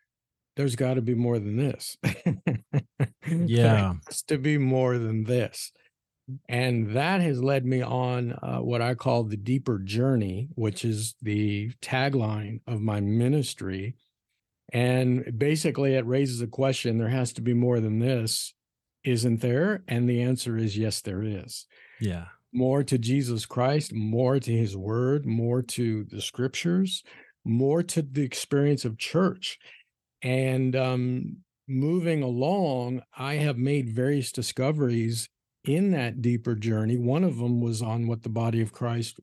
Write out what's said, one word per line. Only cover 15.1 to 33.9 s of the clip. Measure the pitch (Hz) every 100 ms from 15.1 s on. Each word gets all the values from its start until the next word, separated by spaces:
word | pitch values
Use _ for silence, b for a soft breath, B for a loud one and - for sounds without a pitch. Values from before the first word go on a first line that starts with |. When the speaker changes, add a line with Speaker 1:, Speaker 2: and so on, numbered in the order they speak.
| 127 - 113
Speaker 1:
basically, | 143 156 160 147 139 131
it | 117
raises | 131 139 120
a | 117
question, | - 135 131 120 113
"There | 113
has | 131 123
to | -
be | 117
more | 120 123 120
than | 110 110
this, | 120 127 113 - - _ _ _ _ _
isn't | 135 120 120 113
there?" | 123 127 185 190 -
And | 120 123
the | 120
answer | 123 127 120 113
is, | 113 104
yes, | 110 104
there | - 95
is. | 107 98 120 - - B B B
Speaker 2:
Yeah. | 110 87 87 - _
Speaker 1:
More | 123 127 139
to | 135 131
Jesus | 113 139 123 113 -
Christ, | 123 127 147 151
more | 110 107 117 127 135
to | 123
his | 117 110 98
word, | 98 113 127 147 135
more | 113 117 123
to | 120 - 117 110 101
the | 104
scriptures, | - - 131 - 170 180 190 - B B B B
more | 113 117 135 165
to | 175 165
the | 143 135
experience | 131 - - 143 143 139 123
of | 110
church. | - 160 185 185 - - B B B _ _ -
And, | 127 131 131 131 131 131
um, | 127 127 127 127 - - _ _ -
moving | 131 147 180 170 160
along, | 131 120 143 202 170 127 123 127 - -
I | 135 147
have | 151 123
made | 135 143
various | 123